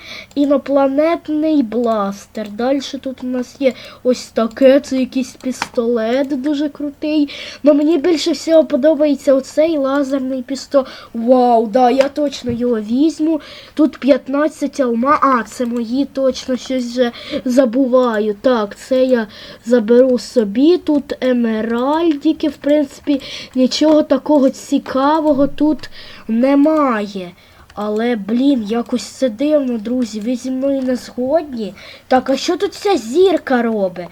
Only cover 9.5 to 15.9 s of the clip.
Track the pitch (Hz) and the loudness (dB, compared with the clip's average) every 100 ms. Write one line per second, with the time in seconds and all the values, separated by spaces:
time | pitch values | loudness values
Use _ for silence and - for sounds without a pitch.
9.5 | - 320 311 269 277 269 277 262 262 254 | 0 0 2 0 0 -2 -4 -4 -6 -8
10.5 | 269 - 277 254 - - 233 226 254 247 | -10 -2 -2 -2 -8 -12 -4 2 4 6
11.5 | 233 233 226 247 262 269 285 294 277 247 | 4 2 2 4 4 0 0 -4 -4 -6
12.5 | 233 247 226 208 247 311 294 311 311 - | -4 -2 -2 -2 0 0 0 -2 -2 -6
13.5 | - - - 302 - 247 262 - 277 311 | -20 -10 0 0 0 2 2 2 -2 -2
14.5 | - 285 - 254 233 254 294 269 254 208 | -2 -6 -2 -2 0 2 2 2 0 -2
15.5 | - 240 240 226 | -6 -6 -4 -4